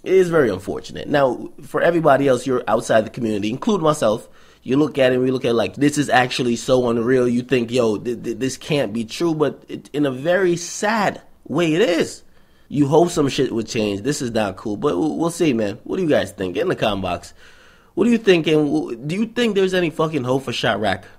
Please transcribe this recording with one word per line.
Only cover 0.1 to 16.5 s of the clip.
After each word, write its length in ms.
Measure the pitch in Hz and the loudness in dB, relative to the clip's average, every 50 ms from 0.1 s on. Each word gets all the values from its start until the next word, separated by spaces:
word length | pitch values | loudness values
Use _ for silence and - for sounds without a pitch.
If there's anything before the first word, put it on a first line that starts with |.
| 185 | 4
is 140 | 190 185 175 | 4 4 4
very 220 | 165 160 139 110 | 4 2 2 2
unfortunate. 580 | 92 95 98 98 76 64 - - - - - - | 0 -2 -6 -8 -8 -8 -8 -10 -12 -10 -6 -2
Now, 440 | 143 143 139 127 - - - - - - | 2 2 2 2 2 -2 -8 -14 -16 -18
for 180 | - - - 151 | -16 -6 -2 2
everybody 460 | - 165 175 170 160 151 135 131 139 | 2 2 2 4 4 4 4 4 4
else, 200 | 139 127 120 - 135 | 2 2 2 0 -2
you're 160 | 127 123 - | -2 -2 0
outside 400 | - 107 113 113 - 131 110 104 | 0 0 0 2 2 2 2 2
the 40 | 110 | 0
community, 400 | - - 120 110 107 101 101 107 | -6 -4 -4 -2 -2 -2 -2 -4
include 300 | 117 135 - 240 208 185 | -4 -2 0 0 0 2
myself, 480 | 160 151 147 - 131 110 107 - - - - - - - _ _ | 2 2 2 2 2 0 0 0 -6 -16 -20 -20 -20 -20 _ _
you 140 | _ - 127 | _ -2 2
look 220 | 143 151 135 - 139 | 2 2 0 2 2
at 140 | 131 127 | 2 2
it 40 | 127 | 2
and 80 | 127 127 | 2 2
we 60 | 131 | 0
look 140 | 127 127 - | 0 0 0
at 60 | 123 | 0
it 40 | 120 | 0
like, 220 | - 101 92 - | 0 0 -2 -2
this 220 | - 139 147 143 147 | 0 0 2 2 0
is 120 | 139 104 | 0 2
actually 460 | 107 127 127 127 - - 131 120 120 | 2 2 2 2 -2 -2 0 -2 -2
so 320 | 113 - - 131 127 123 120 | -2 0 2 2 2 2 2
unreal. 400 | 117 117 113 120 135 127 123 123 | 0 0 2 2 2 4 4 2
You 140 | 120 120 | 0 -2
think, 280 | 120 - 135 123 117 113 | 0 0 0 0 0 0
"Yo, 260 | 120 127 117 110 104 | 0 0 2 2 0
th-, 260 | 98 101 120 120 101 | -2 -4 -6 -6 -6
th-, 160 | - 120 113 104 | -6 -8 -6 -4
this 180 | 123 131 - | -6 -6 -6
can't 360 | - - - 160 143 139 104 | -8 -4 -2 -2 -2 -2 -2
be 120 | 104 117 113 | -4 -6 -6
true," 300 | 110 - - 170 170 160 | -6 -6 -4 -2 -2 0
but 280 | 156 147 135 - - - - | 0 0 -2 -2 -8 -14 -14
it, 200 | 143 - - - | -14 -14 -14 -8
in 120 | - 147 147 | -4 -2 -2
a 60 | 139 | -2
very 460 | 127 127 139 170 - 202 190 180 175 | -2 -4 -2 -2 0 2 2 0 0
sad 680 | 165 - - - - - 208 226 220 196 147 - - - - - _ _ | -2 -6 -10 -8 -4 -2 -2 0 0 0 0 -2 -4 -16 -20 -20 _ _
way 280 | - - 156 175 160 151 | -4 -2 0 2 2 2
it 60 | 170 | 2
is. 440 | 226 311 349 320 233 - - - - - - - - _ _ _ _ _ | 2 2 2 0 0 -2 -4 -16 -20 -20 -20 -20 -20 _ _ _ _ _
You 180 | - 147 147 | 0 0 2
hope 240 | 135 160 165 170 170 | 4 6 4 4 4
some 180 | - 165 143 135 | 2 0 0 0
shit 240 | - - 135 110 | 0 -2 -2 -2
would 140 | 101 113 107 | -2 -4 -6
change. 360 | - - 120 107 104 101 98 | -4 -4 -2 -2 -2 -2 -2
This 200 | 101 135 147 - | -4 -4 -4 -4
is 80 | 139 117 | -6 -4
not 260 | 110 113 107 98 92 | -2 -2 -2 -2 -4
cool, 200 | - - 110 104 | -6 -6 -6 -6
but 140 | 95 110 147 | -2 -2 -2
w-, 240 | 175 180 170 151 - | 0 0 -2 -2 -2
we'll 160 | - 156 170 | -2 -2 -2
see, 220 | 165 - 180 156 | 0 0 0 2
man. 280 | 123 113 107 101 98 - | 2 0 0 -2 -4 -8
What 140 | - - 185 | -8 -8 -4
do 60 | 190 | -2
you 60 | 185 156 | 0 2
guys 220 | 135 107 90 92 | 2 2 0 -2
think? 240 | - - 95 92 | -6 -6 -6 -4